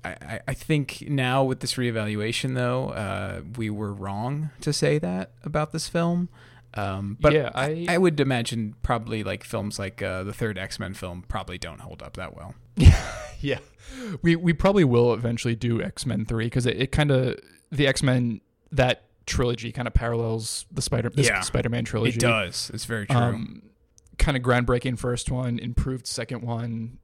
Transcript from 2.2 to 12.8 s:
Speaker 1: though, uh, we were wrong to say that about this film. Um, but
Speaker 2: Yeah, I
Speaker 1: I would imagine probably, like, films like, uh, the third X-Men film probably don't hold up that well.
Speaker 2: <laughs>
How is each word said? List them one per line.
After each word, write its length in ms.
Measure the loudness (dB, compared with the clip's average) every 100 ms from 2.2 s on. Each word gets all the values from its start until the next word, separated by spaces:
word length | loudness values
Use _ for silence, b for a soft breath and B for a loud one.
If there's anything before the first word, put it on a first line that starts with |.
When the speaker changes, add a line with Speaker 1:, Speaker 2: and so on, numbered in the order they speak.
| -2 -2 -2 -2
Speaker 1:
though, 340 | 0 0 -4
uh, 520 | -6 -4 -4 -6 -8 -10 -6
we 120 | -6
were 200 | -4 -6
wrong 580 | -6 -8 -6 -4 -4 -6 -6
to 100 | -4
say 280 | 0 2 2
that 320 | 0 -4 -6 -10
about 280 | -6 -4 -4
this 160 | -6 -4
film. 420 | 0 0 0 -2 B B B -14 -6
Um, 420 | -6 -4 -6 2
but 100 | 4
Speaker 2:
Yeah, 180 | 4 2 -2
I 300 | -2 -2 0
Speaker 1:
I 100 | 4
would 220 | 4 4
imagine 560 | 2 2 0 -2 -4 -6
probably, 400 | -2 -2 -2 -4
like, 200 | -4 -6 -6
films 340 | -4 -4 -6
like, 220 | -8 -6
uh, 220 | -4 -4
the 100 | -6
third 240 | -4 -4 -4
X-Men 360 | -8 -8 -8
film 300 | -8 -10 -10 -8
probably 300 | -8 -8 -10
don't 220 | -10 -12
hold 220 | -16 -16
up 120 | -14 -12
that 180 | -12 -12
well. 180 | -16 -18 -12
Speaker 2:
<laughs> 160 | 10